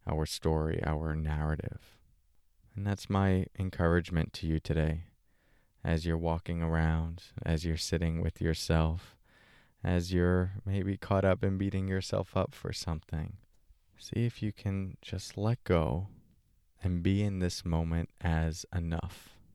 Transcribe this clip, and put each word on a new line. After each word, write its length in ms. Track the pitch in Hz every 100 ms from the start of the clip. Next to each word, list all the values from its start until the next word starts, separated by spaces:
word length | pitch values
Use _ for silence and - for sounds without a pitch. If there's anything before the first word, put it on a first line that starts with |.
| -
our 200 | 78 78
story, 560 | - 80 78 78 80
our 300 | - 78 80
narrative. 800 | 78 76 76 76 78 - - - - _ _ _ _ _ _ _
And 120 | - 101
that's 240 | 101 -
my 360 | 98 98 92 92 -
encouragement 760 | 92 - 85 85 82 87 -
to 120 | - 82
you 140 | 80
today, 440 | - 78 78 80 85 _ _ _ _ _ _ _
as 240 | - 82 82
you're 100 | 82
walking 460 | 82 82 - 85
around, 640 | 82 80 80 80 82 85 - -
as 200 | - 80
you're 120 | 85 80
sitting 460 | - 82 85 82
with 180 | 85 -
yourself, 760 | 85 80 - 82 80 85 - - _ _ - - _ _
as 300 | 92 90 87
you're 400 | 90 87 90 90 95
maybe 320 | 98 98 95 98
caught 280 | - 98
up 180 | 95 92
in 160 | 98 95
beating 300 | 98 95 95
yourself 480 | 95 - 101 95 98
up 180 | 90
for 180 | - -
something. 640 | 87 - 80 - 78 78 - - _ _ - _ -
See 260 | - -
if 180 | 117 -
you 100 | 107
can 440 | - 101 98 95 -
just 340 | - 92 - -
let 280 | 104 120
go 440 | - 87 76 73 98 - - _ _ _ _ _
and 200 | 92 87
be 200 | 87 98
in 180 | 104 95
this 240 | 90 -
moment 460 | 87 82 82 82 82 _
as 440 | 87 80 80 80 -
enough. 560 | 87 82 82 - - - - -